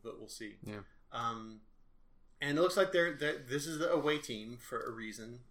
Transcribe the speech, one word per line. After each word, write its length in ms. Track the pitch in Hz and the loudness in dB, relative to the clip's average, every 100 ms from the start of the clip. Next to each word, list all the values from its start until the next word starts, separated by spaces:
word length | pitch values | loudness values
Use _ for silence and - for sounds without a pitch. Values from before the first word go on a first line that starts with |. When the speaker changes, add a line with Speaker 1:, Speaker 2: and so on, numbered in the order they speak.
Speaker 1:
but 160 | 117 117 | -12 -12
we'll 100 | 110 | -12
see. 280 | - 107 - | -10 -10 -10
Speaker 2:
Yeah. 180 | 104 107 95 - - | -10 -10 -12 -20 -12
Speaker 1:
Um, 480 | 120 117 113 110 110 - - - - - - - - | -4 -2 -4 -8 -14 -20 -20 -20 -20 -20 -20 -20 -6
and 160 | 143 147 | 0 4
it 20 | |
looks 160 | 180 190 | 6 6
like 160 | 185 | 4
they're, 220 | 175 170 | 6 4
they're, 240 | 143 147 - | 2 -2 -2
this 280 | 127 139 147 | -2 -2 0
is 120 | 151 | 0
the 120 | 165 | 4
away 280 | 170 147 151 | 4 4 2
team 400 | 147 110 110 120 | 0 -6 -6 -12
for 220 | - 120 | -8 -6
a 80 | 123 | -4
reason, 500 | 113 110 110 113 120 - | -6 -8 -8 -12 -14 -18